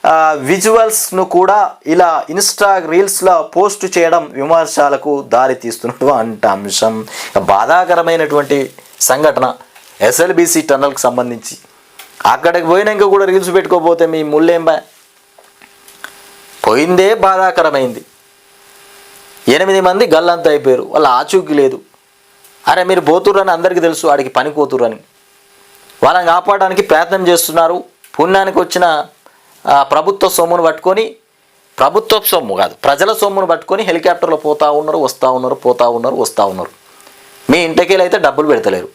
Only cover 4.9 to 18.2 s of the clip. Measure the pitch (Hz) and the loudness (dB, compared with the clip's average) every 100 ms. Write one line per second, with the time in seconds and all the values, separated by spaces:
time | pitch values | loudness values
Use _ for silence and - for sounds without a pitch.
4.9 | 139 147 143 - 117 131 123 117 113 120 | 0 -2 -6 -2 0 0 -2 -8 -8 -10
5.9 | 120 131 131 113 107 110 98 101 - 110 | -2 0 0 -4 -2 -2 -2 -6 -2 -2
6.9 | 110 107 - - 196 185 196 147 170 175 | -2 -10 -14 -6 -4 0 0 2 2 2
7.9 | 170 170 165 151 147 139 143 131 - - | 0 0 -2 0 -2 0 -2 -4 -12 -20
8.9 | - - 131 151 139 127 - - - - | -6 -2 2 0 0 -4 -4 -18 -20 -20
9.9 | - 107 127 180 170 170 156 156 135 143 | -2 -2 0 0 2 0 0 0 0 0
10.9 | 131 127 123 123 117 - - _ _ _ | -2 -2 -2 -6 -10 -14 -20 _ _ _
11.9 | - - - - 123 170 170 160 180 208 | -20 -20 -4 -2 0 0 0 2 2 2
12.9 | 208 196 196 190 190 185 180 165 175 165 | 2 2 4 2 0 2 0 2 0 2
13.9 | 165 165 160 151 151 165 170 165 156 - | 2 0 0 -2 2 2 2 0 -2 -6
14.9 | _ _ _ _ _ _ _ - _ - | _ _ _ _ _ _ _ -20 _ -20
15.9 | - - - - - - - 107 117 165 | -20 -20 -20 -20 -20 -20 -4 0 0 2
16.9 | 180 190 226 190 190 185 175 160 143 127 | 2 2 2 2 2 0 2 0 0 -2
17.9 | 110 - _ | -6 -16 _